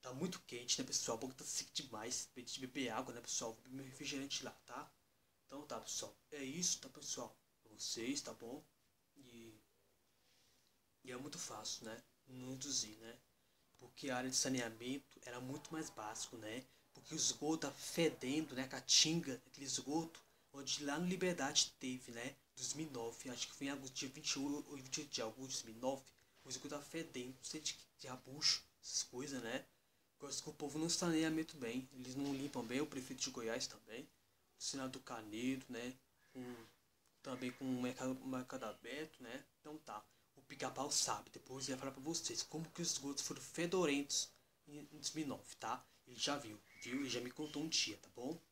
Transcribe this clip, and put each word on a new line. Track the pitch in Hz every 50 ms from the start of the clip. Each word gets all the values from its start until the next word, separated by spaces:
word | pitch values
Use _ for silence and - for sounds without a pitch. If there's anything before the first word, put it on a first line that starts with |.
Tá | - 131 131
muito | 131 165 185 180 -
quente, | - - - 120 123 123 - -
né, | 131 120
pessoal? | 110 - - - 117 110
A |
boca | - 127 -
tá | - 110
seca | - - - - - -
demais. | - 151 127 117 107 107 120 127 - - - _
Tem | - 123
que | - - -
beber | 131 123 - 147 131 120
água, | 110 113 131 127 120
né, | 120
pessoal? | 117 - - - 120 113 113
Vou | - -
beber | 127 131
meu | 135 139
refrigerante | 131 127 - 151 131 147 135 135 139 - - -
lá, | 113 - - -
tá? | - 123 131 151 - - _ _ _ _ _ _ _ _ _ _
Então | _ 135 143 147
tá, | 143 127 113
pessoal. | - - - - - - - _ _ _
É | - 147 139
isso, | 131 139 175 180 - - -
tá, | - 135
pessoal? | - 151 147 135 - - 123 110 - _ _ _ _ _
Pra | _ 110 107
vocês, | 104 - - - - 113 123 143 -
tá | - - 113
bom? | - 120 113 123 151 160 - _ _ _ _ _ _ _ _ _ 143
E... | 135 127 117 117 113 113 110 107 110 _ _ _ _ _ _ _ _ _ _ _ _ _ _ _ _ _ _ _ _ _ _ _ _ _ _ _ _
e | 127
é | 127 127
muito | 139 147 - 175
fácil, | - - 120 107 110 - - - -
né? | 110 110 117 - - _ _ _ 131
Não | 127 127 127 127 131
induzir, | 131 135 143 131 - - 107 107 107
né? | 110 113 117 - _ _ _ _ _ _ _ _ _ _ _ -
Porque | - 123 - - - 139
a | 127 123
área | 123 131
de | 127
saneamento | - - 135 131 127 120 113 110 113 120 123 135 143 - - - - -
era | 127 123 123
muito | 127 127 135 147 151 -
mais | 160 160 156 151
básico, | - - 110 107 110 - - - - 117
né? | 107 107 110 123 131 - - - _ _ _
Porque | - 127 - 156
o | 160
esgoto | - - - - 147 147 160 160 - 139
tá |
fedendo, | 127 - - - - - 170 156 127 - - 127 139 156 160 143 131
né? | 127 131
A | 135
caatinga, | - 131 - - - - - 156 160 170 - 135 127 117 - -
aquele | - - 139
esgoto, | 135 127 - 127 131 147 160 165 165 - - - - _ _ _ _
onde | - 139 139 131 - - 147
lá | 143 143 156
no | 180 180
Liberdade | 185 185 185 185 175 170 135 139 151 - - - - -
teve, | - 131 127 127 - -
né? | 117 117 120 131 - - - _ _
Dois | - 131 123 -
mil | 143 160 156
e |
nove, | 139 123 113 117 117 - - 131
acho | 123 117 - -
que | -
foi | - 139 139
em |
agosto, | 143 135 131 135 -
dia | - - 131
vinte | - 156 147 - -
e | 147
um | 135 143 143
ou | 147 143 - 147
vinte | 139 131 131 - -
e |
oito | 151 -
de | - -
agosto | 117 110 113 131
de | 131 131
dois | - - -
mil | - 110
e | 113
nove, | 123 131 139 131 - - - - - _ _ - -
o | 131
esgoto | 127 127 - 143 151
tá | 143
fedendo, | 139 - - 160 160 - - 127 123 123 131
não | 131 -
sei | - - 156
de | 151 - -
que | - - - _ _
diabucho, | - 131 127 131 - 127 131 147 - - - - - - _ _
essas | - - - - -
coisas, | - - 123 139 147 139 127
né? | 117 113 117 139 143 - - _ _ _ _ _ _ _ _ _
Coisa | - 139 131 - -
que | -
o | 147
povo | - 151 143 135 156
não | 160 165
saneamento | 165 - 180 175 165 156 160 160 156 160 160 - -
bem, | 151 127 113 117 127 131 131 -
eles | 127 127 127 127
não | 139 139 143 139
limpam | 135 135 143 - 131 117
bem, | 113 120 131
o | 151 -
prefeito | - 131 127 - 131 127
de | - 127
Goiás | 127 127 117 110 113 123 - -
também, | - - - - 107 120 147 151 _ _ _ _ _ _ _ _ _ -
o |
senador | - - - 139 131 131 131 131 -
Canedo, | - 127 113 110 107 107 113 123 127 135 131 131 -
né? | 123 113 120 123 127 - _ _ _ _ _ - -
Com, | 131 127 123 123 117 113 110 - _ _ _ _ _ _ - _ _
também | _ 139 131 123 131 127 120
com | - 139
o | 131 131 123
mercado, | 123 123 127 - 131 131
o | 131 131 131 131
mercado | 131 127 127 - - 127 120
aberto, | 110 107 - - 117 123 143 156 160 - - 131
né? | 113 117 139 151 - _ _
Então | _ 151 151 156
tá, | - - 107 107 - - - - _ _ _
o | -
Pica-Pau | - _ - 123 143 127 - - 135 147
sabe, | 143 - - - 117 107 - -
depois | - - - - 131 131 131 -
eu | 135
ia | 127
falar | 135 135
pra | 131 135
vocês | 135 151 165 160 - - - - -
como | - - 156 165 160
que | - -
os | 170 170
esgotos | - - 135 139 143 - -
foram | - 147 135
fedorentos | 131 - - - 165 175 175 185 180 151 139 143 143 - - - - - - - - _ _ _ _ -
em, | 147 147
em | 151 - 147 151
dois | 147 - -
mil | 151 156
e | 139
nove, | 110 95 - - -
tá? | - - 110 120 - - - - - _
Ele | - 123 113
já | - - 143
viu, | 139 120 110 107 104 - - - -
viu? | - 120 123 139
Ele | 139 131
já | 117 120
me | 123 123
contou | - - 151 143 - 151 151
um | 160
dia, | - - - - 104 -
tá | - - -
bom? | - 123 131 165 165 - _